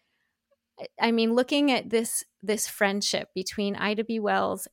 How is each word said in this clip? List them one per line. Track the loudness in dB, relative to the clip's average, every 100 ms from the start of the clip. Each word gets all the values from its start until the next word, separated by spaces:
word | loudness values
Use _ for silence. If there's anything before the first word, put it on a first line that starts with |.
| _ _ _ _ _ _ _ -16 -14 -2
I | 0
mean, | 2 2 2
looking | 2 2 4
at | 2 2
this, | 0 0 -4 -6 _
this | -4 -2 -2
friendship | 0 0 0 -2 -2 -4 -6
between | -6 -2 -4 -2
Ida | -2 -2 -2
B. | -2
Wells | 0 2 2 -2 -8